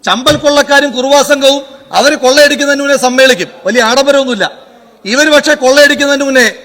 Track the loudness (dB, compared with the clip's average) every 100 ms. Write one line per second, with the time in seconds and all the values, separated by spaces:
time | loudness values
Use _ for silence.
0 | -4 -4 -2 -2 0 0 0 0 0 -4
1 | 0 0 2 0 0 -2 -6 -20 -6 -2
2 | 0 0 0 2 2 2 -2 -2 -2 0
3 | 0 2 2 0 -4 -8 -4 -2 0 0
4 | 2 0 -2 -4 -6 -8 -20 -20 _ _
5 | -6 -2 2 2 0 0 2 2 2 2
6 | -2 -2 0 0 0 -2